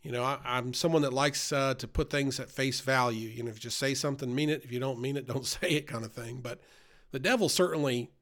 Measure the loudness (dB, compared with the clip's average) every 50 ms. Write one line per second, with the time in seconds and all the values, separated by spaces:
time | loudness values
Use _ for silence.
0 | -8 -4 -2 0 0 0 0 -2 -2 -2 -2 0 0 -2 -2 0 2 4 4 4
1 | 4 4 2 4 2 2 2 0 -2 0 0 2 2 2 0 -2 -6 -4 0 -2
2 | 0 2 2 0 2 2 0 -2 -8 -8 -4 -2 0 0 0 -2 2 2 4 4
3 | 4 4 2 -2 -4 -6 -6 -6 -8 -8 -8 -8 -8 -6 -4 -2 0 0 0 0
4 | 0 -2 -2 -2 -4 -2 0 0 2 0 0 -2 -4 -6 -6 -4 -2 -2 -4 -2
5 | -2 -2 -2 -4 -4 -4 -4 -4 -2 -4 -4 -2 0 0 0 0 0 -4 -8 -8
6 | -8 -8 -10 -10 -10 -10 -10 -8 -8 -8 -10 -10 -12 -20 -20 -20 -20 -20 -20 -20
7 | -18 -8 -8 -2 2 2 2 4 4 2 4 4 4 4 4 2 2 2 2 0
8 | -2 -4 _ _